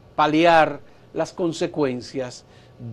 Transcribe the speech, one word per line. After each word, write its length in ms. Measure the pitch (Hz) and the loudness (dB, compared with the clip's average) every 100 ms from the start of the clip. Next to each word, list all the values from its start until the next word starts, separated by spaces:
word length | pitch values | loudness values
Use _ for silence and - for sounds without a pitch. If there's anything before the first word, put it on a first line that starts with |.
| - | -8
paliar 680 | - 151 151 170 165 147 143 - - - | -2 2 4 6 6 4 0 -14 -20 -12
las 180 | - 160 | -8 -8
consecuencias 1120 | - 175 151 175 160 139 123 107 139 123 - - - - - 120 | -4 -6 -4 -4 -2 -2 -4 -8 -10 -10 -12 -20 -20 -20 -18 -8